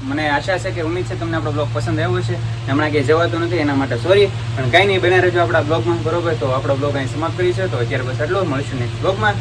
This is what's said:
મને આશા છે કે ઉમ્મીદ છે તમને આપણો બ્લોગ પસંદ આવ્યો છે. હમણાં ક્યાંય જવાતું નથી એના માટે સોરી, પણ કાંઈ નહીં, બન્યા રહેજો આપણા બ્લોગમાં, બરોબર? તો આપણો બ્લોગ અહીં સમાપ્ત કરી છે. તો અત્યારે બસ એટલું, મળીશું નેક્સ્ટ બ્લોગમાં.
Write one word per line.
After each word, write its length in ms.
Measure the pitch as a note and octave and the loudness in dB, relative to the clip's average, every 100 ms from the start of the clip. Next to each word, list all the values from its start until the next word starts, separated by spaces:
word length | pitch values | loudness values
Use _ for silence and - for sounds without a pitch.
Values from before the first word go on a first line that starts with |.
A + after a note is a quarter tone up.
મને 200 | C3 C#3+ D3+ | -4 -2 0
આશા 280 | - - F3+ | 0 0 -2
છે 120 | F#3+ | -2
કે 100 | F3 | -4
ઉમ્મીદ 240 | D#3 F3+ F3+ | -2 -2 -4
છે 80 | |
તમને 220 | F#3 E3+ E3 | -4 -4 -2
આપણો 140 | D#3 | -2
બ્લોગ 160 | D3+ D3 | -2 -2
પસંદ 280 | D3+ D3 D#3 | -2 -2 0
આવ્યો 220 | E3+ F3+ | 0 0
છે. 140 | F3+ F3 - - - | 0 -2 -4 -6 -2
હમણાં 240 | C3+ D3+ | 0 2
ક્યાંય 180 | D3 C3+ | 0 4
જવાતું 320 | D#3+ E3+ E3+ | 4 2 0
નથી 220 | E3+ F3 | 0 0
એના 100 | D3 | 2
માટે 220 | C#3 C3+ A#2+ | 0 0 -2
સોરી, 300 | D3 G3 G3 - - - | 4 4 4 0 -4 -2
પણ 140 | C3 | 2
કાંઈ 160 | E3+ G3+ | 4 4
નહીં, 160 | F#3+ | 2
બન્યા 180 | F3 F#3 | 4 4
રહેજો 200 | F#3 F3 | 4 2
આપણા 220 | E3+ E3 | 2 2
બ્લોગમાં, 360 | D3 E3 E3 E3+ | 2 0 0 0
બરોબર? 300 | D#3+ E3+ E3 | 0 0 0
તો 120 | D3+ C3 | -2 0
આપણો 300 | B2+ C#3+ C#3 | -2 0 0
બ્લોગ 180 | C#3+ C#3 | 0 -2
અહીં 120 | C3+ | -4
સમાપ્ત 280 | C3+ E3 E3 | -2 -4 0
કરી 160 | F3+ | 0
છે. 160 | F3+ F#3 | 0 -2
તો 80 | C3 | -2
અત્યારે 280 | A#2 C3 | -2 -2
બસ 160 | B2 A#2+ | -2 -2
એટલું, 280 | D#3 F#3+ F3+ | -2 0 0
મળીશું 300 | C3+ C#3+ C3+ | -2 -4 -4
નેક્સ્ટ 220 | A#2 - | -4 -2
બ્લોગમાં. 340 | D#3+ G3 G#3 G3 | -2 0 0 -2